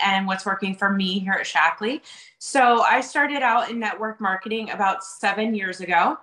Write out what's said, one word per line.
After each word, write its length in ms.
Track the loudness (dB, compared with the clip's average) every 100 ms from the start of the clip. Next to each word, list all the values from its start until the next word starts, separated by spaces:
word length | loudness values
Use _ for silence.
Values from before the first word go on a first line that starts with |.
and 220 | 0 2 0
what's 220 | -2 -2
working 260 | -4 -4
for 160 | -2 0
me 300 | 0 0 -2
here 140 | -2
at 120 | -2 0
Shaklee. 560 | 2 2 0 -4 -6 -10 -20 -20 _
So 420 | -2 4 6 6
I 200 | 4 2
started 420 | 0 0 0 2
out 260 | 2 2 0
in 80 | -4
network 420 | -4 -4 -6 -2
marketing 520 | -2 -2 -4 -6 -4
about 320 | 0 0 0
seven 500 | -8 -4 -2 0 -2
years 280 | -2 -4 -6
ago, 360 | 0 2 2 0